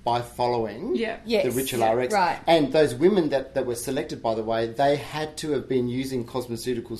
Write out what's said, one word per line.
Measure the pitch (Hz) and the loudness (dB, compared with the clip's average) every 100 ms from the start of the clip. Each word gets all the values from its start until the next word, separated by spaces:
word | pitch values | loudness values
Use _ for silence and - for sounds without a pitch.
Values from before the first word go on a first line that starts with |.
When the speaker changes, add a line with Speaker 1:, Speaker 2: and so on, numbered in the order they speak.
Speaker 1:
by | 120 120 | -2 -2
following | 120 - 123 120 110 110 220 | -2 -2 0 0 -2 -6 -4
Speaker 2:
Yeah. | 339 277 - | -2 -2 -6
Speaker 3:
Yes. | 214 214 127 | -2 0 2
Speaker 1:
the | |
Ritual | 120 135 120 | 0 -2 2
Speaker 3:
Yeah. | 110 | 2
Speaker 1:
R | 117 | 2
X. | 127 | 2
Speaker 3:
Right. | 208 170 - - | 2 2 0 2
Speaker 1:
And | 165 135 | 4 4
those | 156 147 | 4 4
women | 123 175 202 151 | 4 4 4 2
that, | 135 - | 0 -2
that | 139 123 | -2 -2
were | |
selected, | 117 - 135 - 131 | -4 -4 -4 -4 -4
by | 117 | -2
the | 110 | -2
way, | 110 113 117 | 0 0 0
they | 113 139 147 | 2 2 2
had | 117 151 156 - | -2 -6 -6 -6
to | 156 | -4
have | 139 - | -2 0
been | 131 123 | 0 0
using | 127 135 127 | -2 -2 -4
cosmeceutical | 120 131 117 113 127 117 113 | -4 -6 -6 -6 -4 -4 -6